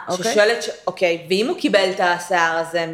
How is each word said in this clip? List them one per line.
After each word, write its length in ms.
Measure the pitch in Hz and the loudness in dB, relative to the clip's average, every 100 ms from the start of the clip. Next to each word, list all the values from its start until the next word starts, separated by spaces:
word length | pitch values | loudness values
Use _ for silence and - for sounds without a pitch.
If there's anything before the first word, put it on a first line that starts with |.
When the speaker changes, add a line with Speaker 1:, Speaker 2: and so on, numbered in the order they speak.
| - | -4
Speaker 1:
אוקיי. 160 | 180 | -4
Speaker 2:
שושלת 380 | 202 233 208 233 | 0 4 4 2
ש-, 60 | - - - | -4 -6 -6
אוקיי, 400 | - 180 170 165 | -2 0 -2 -2
ואם 160 | 190 247 | 0 0
הוא 100 | 359 | -2
קיבל 320 | 277 196 190 | 2 2 2
את 60 | 190 | 0
השיער 580 | 180 175 - 180 165 165 | 0 0 0 0 2 0
הזה 280 | 160 170 165 | -2 -4 -4